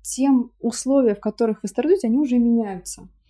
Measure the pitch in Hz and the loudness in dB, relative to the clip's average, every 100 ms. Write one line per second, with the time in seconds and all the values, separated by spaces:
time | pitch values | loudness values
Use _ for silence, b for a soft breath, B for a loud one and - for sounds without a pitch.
0 | - - 277 254 233 _ 233 - 254 277 | -12 -2 2 2 0 _ -8 -6 0 2
1 | 240 202 214 - 226 208 208 - 302 381 | 2 0 -6 -2 -2 -2 -6 -4 0 0
2 | 226 247 294 247 233 233 208 185 - - | 2 0 2 2 2 0 -2 -10 -12 -16
3 | - _ | -20 _